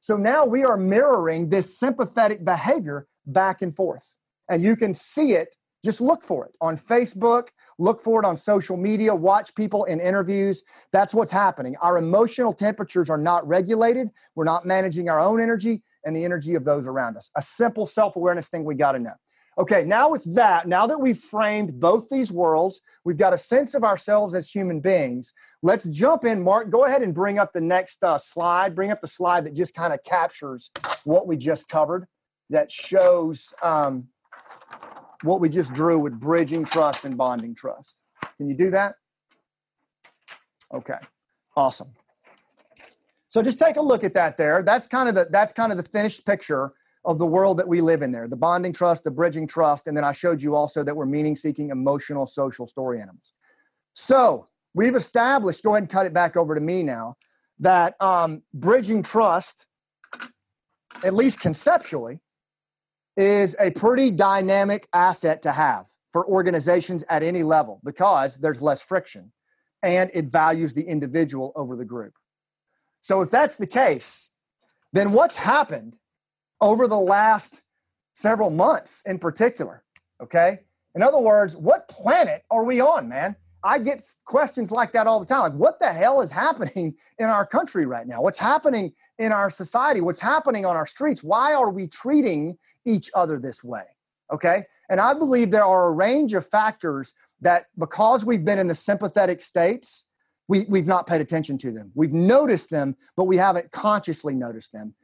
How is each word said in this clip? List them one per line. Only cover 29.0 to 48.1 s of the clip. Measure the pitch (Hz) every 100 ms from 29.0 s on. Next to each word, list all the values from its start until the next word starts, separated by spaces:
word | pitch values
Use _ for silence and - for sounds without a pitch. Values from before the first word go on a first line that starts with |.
the | 156
slide | - 180 175
that | 156
just | 147 170
kinda | - 165 143
captures | - 180 165 - 143 127 - - - -
what | 147 170 190
we | 156
just | 127 151 -
covered, | 160 151 180 180 _ _ _ _
that | 147 147
shows, | - - 190 180 175 160 143 - -
um, | 170 156 143 131 127 _ _ - - - - - - - - _
what | 151 185
we | 165
just | 160 143
drew | 127 165 165
with | 147 117
bridging | 135 170 151 165
trust | 147 165 151 135
and | 139 127
bonding | 127 123 113
trust. | 117 131 - - - _ _ - _
Can | 143
you |
do | 135 185
that? | 190 202 202 _ _ _ _ _ _ _ _ _ _ _ _ _ - _ _ _
Okay, | 127 120 - - _ _ _ _
awesome. | - 135 - 135 120 _ _ _ _ _ _ _ _ - _ _ _ _
So | 226
just | 226 240
take | 320 302
a |
look | 302 247
at | 196
that | 190 165 -
there. | 151 165
That's | 185 233 -
kind | 247 247
of |
the, | 190 170
that's | 196 214
kind | - 226
of | 190
the |
finished | 165 208 208 -
picture | - 196 - 143 135 _ _ _ -
of | 160
the | 170
world | 175 196 175
that | 180
we | 170
live | 165 160
in | 139